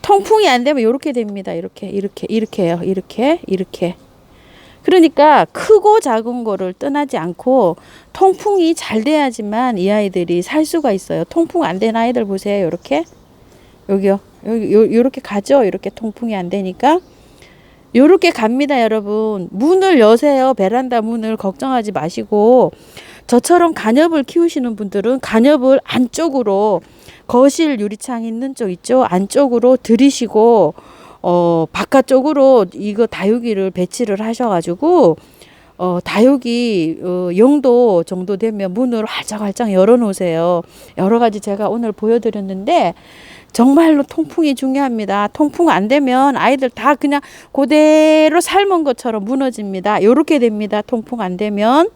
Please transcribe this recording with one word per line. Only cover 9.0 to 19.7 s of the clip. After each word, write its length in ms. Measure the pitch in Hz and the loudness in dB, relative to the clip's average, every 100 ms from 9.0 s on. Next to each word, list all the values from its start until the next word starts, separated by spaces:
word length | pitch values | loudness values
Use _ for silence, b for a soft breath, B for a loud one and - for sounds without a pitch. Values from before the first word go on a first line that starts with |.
돼야지만 760 | 226 302 277 226 208 214 254 214 | 0 0 0 -4 -6 -2 -2 -2
이 120 | 185 | 0
아이들이 500 | 214 202 190 170 175 | 0 -2 -4 -2 -4
살 220 | 180 294 | -2 -2
수가 280 | 311 339 277 | -2 -2 -2
있어요. 320 | 196 - 160 170 | -4 -4 -6 -4
통풍 380 | 330 339 349 | -2 -2 -2
안 160 | 220 185 | -4 -2
된 160 | 220 226 | -2 0
아이들 280 | 233 247 | -2 -2
보세요. 420 | 208 190 202 202 175 | -4 -6 -4 -2 -2
요렇게. 380 | 175 - 285 339 - _ _ _ b b b - | -6 -4 -4 -4 -14 _ _ _ b b b -4
여기요. 300 | 196 196 196 _ _ - | -2 0 -2 _ _ -6
여기, 260 | 226 208 | -6 2
요, 220 | 208 220 | 2 4
요렇게 280 | 226 254 262 | 2 0 -4
가죠. 420 | - 202 202 277 | -8 -8 0 2
이렇게 260 | 208 190 196 | 2 -4 -10
통풍이 460 | - 226 - 233 208 | -10 -12 -10 -8 -6
안 140 | 175 | -4
되니까. 500 | 202 185 180 262 349 - b b b b b b b b 233 | -6 -6 -2 0 0 -4 b b b b b b b b 4
요렇게 360 | 294 359 339 | 6 6 2
갑니다, 500 | - 220 254 285 269 | 0 -2 -2 -2 0
여러분. 680 | 226 220 202 214 220 202 175 | 0 -2 -4 -4 -4 -6 -8
문을 480 | 190 285 | -2 2